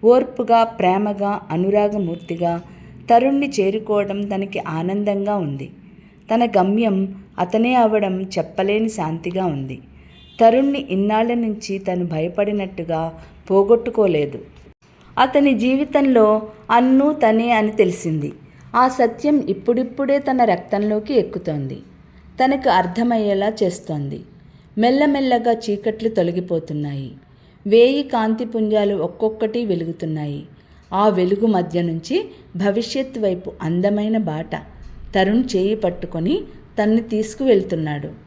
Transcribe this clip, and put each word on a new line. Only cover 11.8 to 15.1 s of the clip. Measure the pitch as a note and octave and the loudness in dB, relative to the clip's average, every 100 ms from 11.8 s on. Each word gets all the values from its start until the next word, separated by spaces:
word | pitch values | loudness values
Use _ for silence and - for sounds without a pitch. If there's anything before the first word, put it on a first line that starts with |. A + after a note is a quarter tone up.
| F#3+ F3+ F3+ | -4 -4 -2
భయపడినట్టుగా | D#3+ E3 F3 G3+ G#3 F#3+ F#3+ E3+ D#3+ E3 D#3+ - - - | -2 -4 -2 -2 -2 -6 -8 -6 -4 -4 -8 -20 -20 0
పోగొట్టుకోలేదు. | F#3+ G3 A#3 A#3 A3+ G3+ D#3+ C#3+ C#3 - - - - _ _ - | 2 6 4 2 0 2 2 -2 -6 -16 -20 -20 -20 _ _ -12